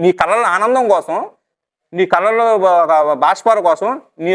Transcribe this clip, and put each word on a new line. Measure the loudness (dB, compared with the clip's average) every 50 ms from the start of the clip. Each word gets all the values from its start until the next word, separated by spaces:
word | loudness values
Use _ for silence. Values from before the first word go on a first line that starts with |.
| 0
నీ | 0 0 0
కళ్ళలో | 0 0 0 0 0 0 0
ఆనందం | 0 0 0 0 0 2 2 0
కోసం, | 0 0 -4 -6 -8 -8 -10 -14 _ _ _ _ _ _ _ _ _ _ _ -4
నీ | -4 -2 0 0
కళ్ళల్లో | 0 0 0 0 0 0 0 0 2 2
బ-, | 2 2 2 2
ఒక | 2 2 2 2 0 0 0 0
బాష్పాల | 0 0 0 0 0 0 2 2 0
కోసం, | 0 0 -2 -4 -6 -8 -10 _ _ -8 -4
నీ | 0 0